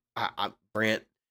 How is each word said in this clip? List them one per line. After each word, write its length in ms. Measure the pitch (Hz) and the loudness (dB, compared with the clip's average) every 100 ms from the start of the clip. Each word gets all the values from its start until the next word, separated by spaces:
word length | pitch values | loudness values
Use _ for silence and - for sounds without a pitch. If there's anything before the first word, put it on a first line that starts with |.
| _ - | _ -6
I, 140 | 117 - | -4 -2
I, 140 | 101 - _ | -4 -6 _
Brant, 300 | 107 110 95 - _ _ | 0 2 0 -4 _ _